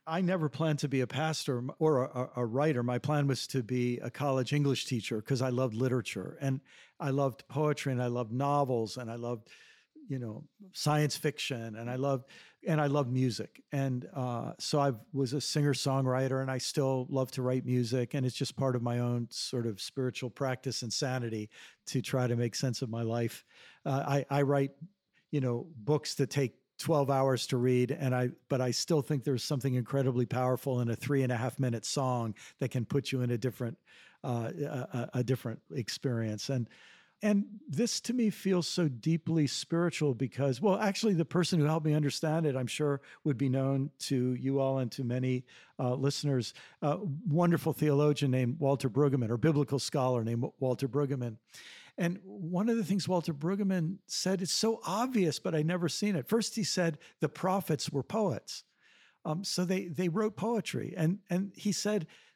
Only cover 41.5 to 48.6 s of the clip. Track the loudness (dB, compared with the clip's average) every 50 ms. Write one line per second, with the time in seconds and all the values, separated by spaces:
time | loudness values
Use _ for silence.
41.5 | 4 4 4 4 2 2 2 2 2 4 2 2 0 0 0 0 2 2 2 2
42.5 | 0 0 -2 -2 -2 0 0 0 0 0 -4 -10 -14 -4 -2 0 0 2 2 2
43.5 | 2 2 2 2 2 2 0 -2 -6 -8 -4 0 0 2 2 2 0 0 0 0
44.5 | 2 2 2 2 2 0 -2 -2 -4 -4 -4 -2 -2 0 0 0 0 -2 -4 -8
45.5 | -16 -20 -20 -14 _ -2 -2 0 0 2 2 0 0 0 0 2 2 2 0 -2
46.5 | -6 -14 -20 -20 -8 _ 0 0 0 0 -2 -4 -6 -4 -2 0 2 4 4 4
47.5 | 4 4 2 0 0 2 2 4 4 6 4 4 4 2 2 2 2 2 2 0
48.5 | 0 0